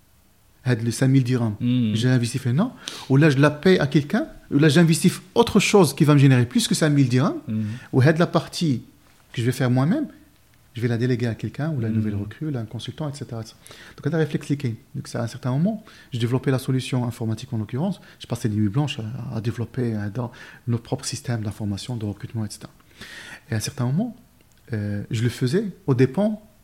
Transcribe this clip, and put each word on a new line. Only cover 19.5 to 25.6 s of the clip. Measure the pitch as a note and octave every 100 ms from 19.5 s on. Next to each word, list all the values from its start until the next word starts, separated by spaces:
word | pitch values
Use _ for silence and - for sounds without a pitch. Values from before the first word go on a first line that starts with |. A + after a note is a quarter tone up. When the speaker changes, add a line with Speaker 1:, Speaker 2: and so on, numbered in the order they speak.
| A2+ A2 B2+ A#2 G#2+
Speaker 1:
euh, | G#2
dans | A2+ B2 - - - A#2+
notre | A#2
propre | - - -
système | A#2+ - A#2
d'information, | G#2+ - G#2 G2 - A#2
de | G#2+
recrutement, | F#2+ - A2+
et | G#2
cetera. | - - _ _ - - - - - -
Et |
à | A2
un | -
certain | - B2
moment, | D#3 B3 - - _ _ _ -
euh, | G#2+ G2+ G2+ -
je | A2+
le | A#2
faisais | - B2 F#3